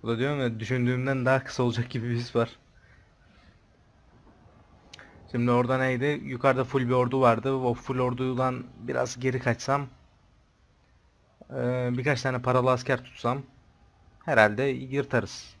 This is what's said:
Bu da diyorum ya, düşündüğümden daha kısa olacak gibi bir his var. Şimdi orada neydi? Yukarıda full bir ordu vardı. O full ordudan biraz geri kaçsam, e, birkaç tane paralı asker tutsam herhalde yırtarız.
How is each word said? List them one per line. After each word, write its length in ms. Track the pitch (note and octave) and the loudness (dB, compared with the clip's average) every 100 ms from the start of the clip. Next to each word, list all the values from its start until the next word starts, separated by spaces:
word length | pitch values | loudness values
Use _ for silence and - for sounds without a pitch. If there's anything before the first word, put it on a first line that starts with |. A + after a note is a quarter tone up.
Bu 40 | A2 | -2
da 100 | A#2 | 0
diyorum 220 | C3+ D3 | 0 0
ya, 200 | B2+ A2 | -2 -4
düşündüğümden 640 | A2 B2+ B2 B2+ C3 C3+ B2+ | -4 0 2 0 0 0 2
daha 180 | C3 | 2
kısa 200 | - - | 0 0
olacak 260 | B2 A#2 A#2+ | 0 0 -4
gibi 200 | B2 A#2 | -6 -4
bir 60 | A#2 | -4
his 200 | A#2+ A#2 | -2 0
var. 240 | A#2 - _ - _ - _ _ _ - - _ _ _ _ _ _ - - - - - - - - - - - - | 0 -4 _ -20 _ -20 _ _ _ -20 -20 _ _ _ _ _ _ -20 -20 -20 -20 -20 -20 -20 -20 -20 -20 -20 -8
Şimdi 200 | B2 A#2+ | -2 2
orada 260 | B2 A#2+ C3 | 2 2 0
neydi? 420 | C3 B2 C#3 D3 | 0 0 0 -2
Yukarıda 400 | C#3 B2 C#3 C3 | -6 0 2 2
full 240 | B2+ C3+ A#2+ | 0 -2 0
bir 60 | |
ordu 280 | B2+ B2 C3 | 0 2 4
vardı. 320 | B2+ A#2 C3 | 4 4 0
O 200 | C3+ B2+ | 0 0
full 260 | A#2+ - B2+ | -2 -4 -2
ordudan 640 | B2 B2 B2+ B2+ B2+ B2+ B2 - | -2 0 -2 0 -2 -4 -10 -14
biraz 420 | A#2 B2+ B2 B2 | -4 -2 -2 -2
geri 200 | B2+ B2 | -2 0
kaçsam, 480 | B2 A2+ - C#3 C3+ - _ _ _ _ _ _ _ _ _ _ _ _ _ _ - | -2 -2 -2 -2 -2 -14 _ _ _ _ _ _ _ _ _ _ _ _ _ _ -12
e, 400 | C3+ B2 B2+ B2 | -6 -2 -2 -2
birkaç 300 | B2 C3 B2+ | -2 0 0
tane 200 | C3+ B2+ | -2 -2
paralı 300 | B2+ B2 B2+ | 2 2 4
asker 320 | B2 B2 B2 | 0 0 -4
tutsam 380 | - - A#2 C3+ - - _ _ _ _ - _ - | -4 -6 -4 -4 -8 -20 _ _ _ _ -20 _ 2
herhalde 380 | B2+ G#2+ G#2 | 6 6 4
yırtarız. 920 | C#3 B2+ C3 C3+ C3+ A#2+ B2 - - - | -2 -2 -4 -4 0 -2 -2 -12 -18 -20